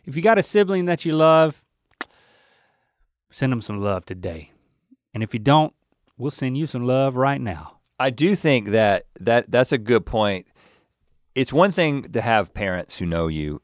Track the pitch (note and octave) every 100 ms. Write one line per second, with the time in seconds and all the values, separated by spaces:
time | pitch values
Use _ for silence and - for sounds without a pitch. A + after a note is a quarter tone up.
0 | - C#3+ G#3 G#3+ - G#3 F#3+ F#3+ F3+ E3
1 | E3 D#3 D#3+ D#3+ D#3+ - _ _ _ -
2 | - _ _ _ _ _ _ _ _ _
3 | _ _ _ - C3 A#2+ G#2 G2+ G2+ F#2
4 | - F#2 F#2 D#2+ D2+ _ _ _ _ _
5 | _ A2 A2 A2+ G#2+ D#3 D#3 - _ _
6 | _ - C3+ - C3 C3+ D#3 B2+ B2 B2+
7 | C3+ B2+ C3+ C#3 A2+ D#2 D2+ _ _ -
8 | C3+ A#2+ E3+ G3 D#3+ B2+ G2+ A2 G#2+ F#2+
9 | - - F#2+ A#2+ - A#2+ B2+ C3+ G#2+ A#2
10 | - A2+ G#2 F#2 - _ _ _ _ _
11 | _ _ _ C3 C3 C#3+ G3 F3+ D#3 C#3
12 | - A#2 A#2 A2 F#2+ - G2 F2+ - -
13 | F2 E2+ E2 D#2 D2+ D2+